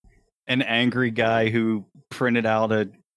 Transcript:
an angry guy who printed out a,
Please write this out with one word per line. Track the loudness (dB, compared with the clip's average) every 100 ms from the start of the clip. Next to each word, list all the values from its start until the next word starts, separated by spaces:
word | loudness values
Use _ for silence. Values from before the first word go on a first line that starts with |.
| _ _ _ _ -6
an | -4
angry | -2 0 0 0 -2
guy | 0 0 2 2
who | 2 0 -2 -6 -20 _
printed | -4 0 0 0
out | 0 2
a, | 0 -2 -8 _